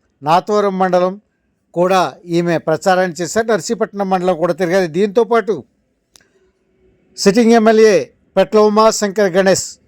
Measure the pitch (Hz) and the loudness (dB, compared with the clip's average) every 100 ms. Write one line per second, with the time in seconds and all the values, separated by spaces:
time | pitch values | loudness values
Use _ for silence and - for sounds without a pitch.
0 | _ _ 139 170 185 208 202 185 185 180 | _ _ 0 0 2 -2 0 -2 0 0
1 | 180 202 _ _ _ _ _ 170 180 190 | 0 -6 _ _ _ _ _ -2 0 0
2 | 156 - 175 170 175 160 - 156 196 180 | 0 -6 -6 -2 -2 -2 -2 -2 0 0
3 | 185 175 165 214 226 208 - 202 214 202 | 0 -4 -6 -4 -2 -4 -4 -6 -6 -6
4 | 190 185 180 165 175 165 180 190 180 156 | -4 -2 -2 -2 -2 -2 0 0 0 -2
5 | 208 196 208 233 202 175 - _ _ _ | 0 0 0 0 -2 -8 -10 _ _ _
6 | _ _ _ _ _ _ _ _ _ _ | _ _ _ _ _ _ _ _ _ _
7 | _ - 196 202 226 233 220 220 220 180 | _ -2 0 2 4 4 4 4 4 2
8 | 123 _ _ - 190 214 214 208 220 - | -2 _ _ -2 0 2 2 4 2 0
9 | 208 190 202 175 190 180 - - | -4 -2 0 2 0 0 -4 -18